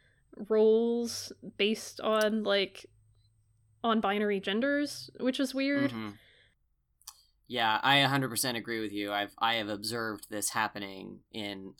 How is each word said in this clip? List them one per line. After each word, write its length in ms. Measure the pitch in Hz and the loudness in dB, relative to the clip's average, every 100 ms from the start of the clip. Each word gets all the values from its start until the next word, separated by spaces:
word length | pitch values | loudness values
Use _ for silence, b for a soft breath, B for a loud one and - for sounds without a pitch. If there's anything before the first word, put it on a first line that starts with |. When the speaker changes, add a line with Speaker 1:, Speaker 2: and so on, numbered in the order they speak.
| b b b - 202 | b b b -10 0
Speaker 1:
roles 800 | 220 220 220 233 233 233 - - - 180 - | 6 6 6 4 0 -2 -6 -10 -14 -10 0
based 440 | 208 226 - - | 0 0 -6 -6
on, 420 | - 214 214 220 | 0 2 2 0
like, 420 | 208 202 190 - - _ _ _ _ _ _ _ _ _ | 2 2 0 -4 -20 _ _ _ _ _ _ _ _ _
on 180 | 226 226 | 0 2
binary 380 | 202 208 214 202 | 2 2 0 0
genders, 680 | 196 208 277 285 294 - - - | 0 0 2 0 -2 -6 -14 -6
which 180 | 247 262 | -2 0
is 140 | 262 262 | -2 0
weird. 360 | 269 285 277 | 0 2 0
Speaker 2:
Mm-hmm. 180 | 226 214 208 b b b b _ _ _ _ - - _ _ - | -2 -8 -10 b b b b _ _ _ _ -20 -20 _ _ -8
Yeah, 320 | 117 113 110 | 0 2 2
I 140 | - 143 | 4 6
a 100 | 139 | 6
hundred 220 | 139 131 | 4 0
percent 280 | 117 131 117 | -2 -2 -2
agree 220 | 107 113 | -4 -4
with 100 | 107 | -4
you. 180 | 101 101 | -4 -4
I've, 220 | 104 101 - | -2 -4 -2
I 180 | 113 117 | 0 0
have 120 | 104 | -2
observed 600 | 104 107 117 113 104 - | -4 -4 -4 -4 -6 -8
this 200 | 107 - | -4 -2
happening 720 | 120 107 104 98 95 98 98 _ | 0 -2 -4 -10 -10 -14 -16 _
in, 420 | 110 101 98 95 - | -10 -8 -8 -12 -10